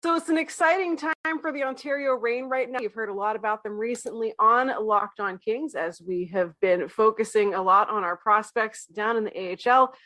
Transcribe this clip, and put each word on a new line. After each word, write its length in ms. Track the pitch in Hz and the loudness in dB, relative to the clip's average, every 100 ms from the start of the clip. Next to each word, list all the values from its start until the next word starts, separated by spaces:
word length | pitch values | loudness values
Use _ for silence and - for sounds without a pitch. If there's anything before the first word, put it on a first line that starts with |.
So 100 | 339 | 0
it's 140 | 339 330 | -2 0
an 100 | 320 | -2
exciting 580 | 320 - 320 359 370 330 | -2 0 2 2 0 -4
time 440 | 302 320 320 320 | -4 -4 -4 -4
for 80 | 320 | -4
the 140 | 285 | -4
Ontario 480 | 277 254 294 277 277 | -4 -6 -4 -2 0
Reign 320 | 254 233 240 | 0 0 -2
right 260 | 262 262 240 | -2 -2 -2
now. 80 | 254 | -4
You've 140 | 220 | -6
heard 140 | 226 220 | -6 -8
a 60 | |
lot 200 | 202 208 | -4 -4
about 300 | 214 214 214 | -2 -2 -4
them 120 | 214 208 | -6 -6
recently 560 | 226 240 240 226 226 - | -4 -4 -6 -6 -6 4
on 340 | 220 240 262 240 | 4 6 2 -2
Locked 380 | 214 208 208 - | 2 2 0 -6
On 200 | 202 185 | -8 -6
Kings, 360 | - 226 311 | -4 -4 -4
as 260 | - 165 170 | -6 -6 -6
we 240 | 170 180 180 | -6 -6 -4
have 320 | 190 175 160 | -2 -2 0
been 280 | 190 180 139 | 2 2 0
focusing 680 | - 220 220 214 214 202 | 2 2 2 0 2 2
a 60 | 196 | 0
lot 300 | 190 190 208 | 4 4 4
on 140 | 214 | 0
our 120 | 180 175 | -2 -2
prospects 680 | - 208 214 - 220 220 - | 2 2 2 -4 -4 -6 -16
down 300 | 165 214 233 | -4 -2 0
in 80 | |
the 120 | 214 - | -2 -6
A 120 | 185 | -8
H 180 | 185 240 | -4 4
L. 260 | 254 254 - | 6 4 0